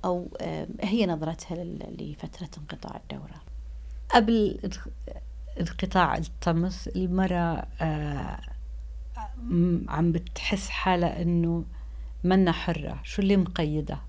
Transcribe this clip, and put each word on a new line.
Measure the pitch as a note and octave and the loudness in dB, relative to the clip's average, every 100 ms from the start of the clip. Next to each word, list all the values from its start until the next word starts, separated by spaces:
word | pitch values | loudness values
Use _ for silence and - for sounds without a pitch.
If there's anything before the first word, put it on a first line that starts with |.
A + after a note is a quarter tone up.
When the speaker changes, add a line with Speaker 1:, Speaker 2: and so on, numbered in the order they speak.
Speaker 1:
أو، | F#3+ F3+ F3 - | 0 -2 -4 -6
آم، | E3 D#3 - - | -4 -4 -6 -4
هي | G3 A3+ G3 | 0 2 2
نظرتها | D#3+ D#3+ E3 - E3+ | 2 -2 -4 -6 -6
لل-، | F3 E3+ - - | -6 -8 -10 -8
لفترة | D3+ D3 - - E3+ - | -8 -8 -10 -10 -12 -12
انقطاع | D3 - - - | -10 -10 -8 -10
الدورة. | - - C#3+ - - - - - - - - | -10 -12 -10 -14 -12 -12 -10 -10 -10 -10 6
Speaker 2:
قبل | B3 A3 A3+ G#3 - | 6 8 6 4 2
انخ-، | G3 - - - - - - - - - | -6 -8 -10 -10 -10 -10 -12 -12 -10 -4
انقطاع | E3+ - F#3 F#3+ E3 - | -4 -2 2 4 4 4
الطمس، | D#3+ - - E3 F3+ F#3 - | -2 -2 2 2 2 -2 -4
المرأة، | F#3 F#3 F3+ F#3 F3+ E3+ D#3+ - - | -2 2 4 4 4 2 0 -4 -2
آه، | D#3+ D3+ D3 C#3+ - - - - - - - - - - G#3+ - | 0 0 0 -2 -4 -6 -8 -8 -8 -8 -8 -8 -8 -8 -8 -8
م-، | A#3 F3 F3 F3 - | 0 4 6 4 2
عم | D3+ E3+ | 2 4
بتحس | E3+ - - - G3 - | 4 -2 -6 -2 -2 -2
حالها | - - F3+ E3+ - | 0 2 4 2 2
إنه | E3+ E3+ E3+ E3+ - - - - - - | 2 4 4 0 -2 -8 -10 -10 -10 -2
منا | E3+ F#3 F#3 | 4 6 6
حرة. | D#3+ - D#3+ C#3+ - | 4 0 -2 -2 -8
شو | - - | -6 0
اللي | G3 G3 | 6 6
مقيدها؟ | F3 - D#3 D3+ D3 D3 | 4 2 0 0 -2 -6